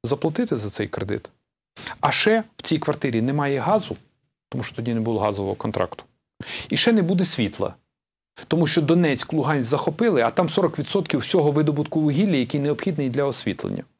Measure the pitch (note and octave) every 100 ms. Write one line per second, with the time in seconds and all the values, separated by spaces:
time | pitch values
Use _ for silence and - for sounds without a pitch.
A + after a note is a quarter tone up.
0 | A#2 C#3 D#3+ D#3 B3 B2 G#2 - G#2 -
1 | G2+ - - _ _ _ _ - - -
2 | C#3+ - A3 A3+ A3 - - D#3 - D3
3 | C#3 A2+ A#2+ D3 C#3+ C#3 C#3 G#3+ - -
4 | _ _ _ _ _ B2+ - - A#2 A2+
5 | A2+ G#2+ G#2+ G2+ G2 G2 A2 G#2 F#2 -
6 | - _ _ _ - - - - - A3
7 | E3+ F#3 F#3 - G#2+ - G2 - _ _
8 | _ _ _ - - D#3+ D#3 E3 D3+ E3+
9 | E3 C3 - D#3+ C#3+ D3 A#2 C#3 - D#3
10 | A#3 D3+ A#2 D3+ E3 - E3+ D#3 - G3
11 | D#3 - - F#3 D3 D3 D3+ D3 D3 D#3+
12 | D3+ C#3 G#3 D3 B2 D3 C#3+ D3 G3 D3+
13 | C3+ B2+ C#3 C3 - F#2 F#2+ F#2+ -